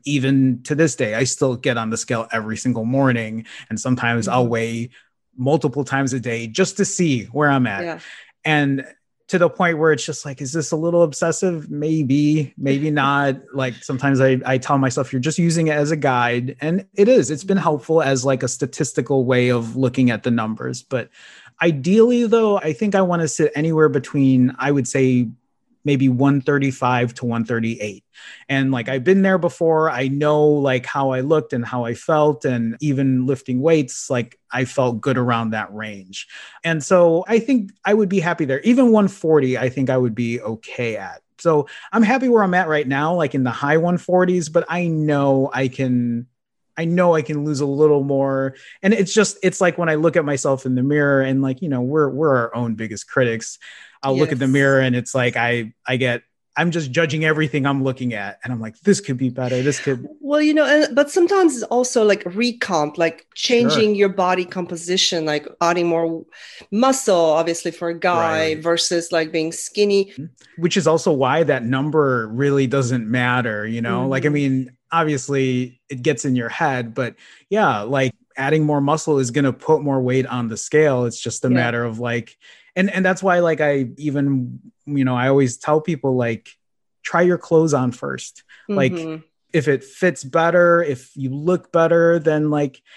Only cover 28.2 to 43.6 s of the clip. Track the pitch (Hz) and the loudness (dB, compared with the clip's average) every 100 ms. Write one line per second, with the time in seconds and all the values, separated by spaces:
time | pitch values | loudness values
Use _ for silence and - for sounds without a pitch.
28.2 | - - - 135 135 127 117 135 127 196 | -20 -16 -6 -2 0 -2 -4 -2 2 4
29.2 | 190 185 170 - 165 156 160 123 135 139 | 4 2 0 0 0 2 2 0 -2 0
30.2 | 151 151 151 147 139 127 - 147 135 127 | 2 4 4 4 2 0 -2 -2 -2 0
31.2 | 135 156 - 127 117 127 117 117 - 156 | 0 0 0 -4 -4 -4 -6 -6 -2 2
32.2 | 151 147 139 123 113 117 151 135 135 127 | 2 2 -2 -2 -2 -4 -2 0 0 0
33.2 | 127 131 - 127 156 160 135 - - 127 | 0 -4 -4 -2 2 2 2 -6 -4 -4
34.2 | 120 _ _ 123 131 - 127 117 135 127 | -4 _ _ -4 -2 0 0 0 -2 0
35.2 | 123 117 113 110 92 104 107 101 95 95 | 0 0 -2 -4 -6 -10 -12 -14 -16 -18
36.2 | - - - - 170 160 - 185 175 165 | -18 -20 -20 -8 -4 -4 2 4 6 4
37.2 | 185 226 226 262 196 - 190 214 202 196 | 2 0 2 0 -2 -6 0 2 2 0
38.2 | 165 170 143 135 214 247 247 220 196 - | 0 -2 -2 0 2 4 6 6 4 0
39.2 | 160 156 131 123 127 135 131 131 123 110 | 2 4 4 0 -2 0 0 2 0 0
40.2 | 117 120 110 113 - - 117 104 95 85 | -2 -4 -6 -10 -10 -6 -6 -6 -10 -16
41.2 | _ - 170 151 139 - - 220 214 262 | _ -4 0 0 0 -8 -4 0 2 2
42.2 | 254 226 196 180 170 151 131 139 151 175 | 4 4 4 2 2 0 0 -2 0 0
43.2 | 147 139 127 117 | 0 0 -2 -2